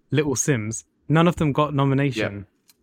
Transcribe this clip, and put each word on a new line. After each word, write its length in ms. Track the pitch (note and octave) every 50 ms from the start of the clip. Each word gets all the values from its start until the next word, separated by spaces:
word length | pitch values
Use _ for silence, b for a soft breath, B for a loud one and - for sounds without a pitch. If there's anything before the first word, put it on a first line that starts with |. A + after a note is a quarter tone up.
| _ _
Little 260 | - C3+ D#3 D3+ C3 A2+
Sims. 480 | - - D3 A#2 G#2 A2 A2 - - _ _ _ _ -
None 180 | C#3+ D#3+ E3 F3
of 80 | -
them 160 | - E3+ D3
got 220 | C3 - D3+ D3 D3+
nomination 720 | C#3 C#3 C#3 C3+ C3+ C#3+ C#3+ B2 A2+ G#2+ G2+ G2+ G2+ G2 - _ _ _ _ _ _